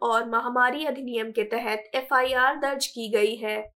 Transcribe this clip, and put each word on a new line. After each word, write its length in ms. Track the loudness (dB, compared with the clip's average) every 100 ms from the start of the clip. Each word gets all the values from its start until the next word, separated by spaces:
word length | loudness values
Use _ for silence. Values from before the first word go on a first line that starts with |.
और 260 | 0 2 2
महामारी 560 | -2 0 2 2 2
अधिनियम 460 | -4 -4 -6 -4 -2
के 120 | -2
तहत 480 | -2 -2 -2 -4 -4
एफ़आईआर 600 | -6 2 2 4 4 2 2
दर्ज 300 | -2 -2 -4
की 220 | -6 -2
गई 260 | 2 2
है। 380 | 0 -4 -6 -8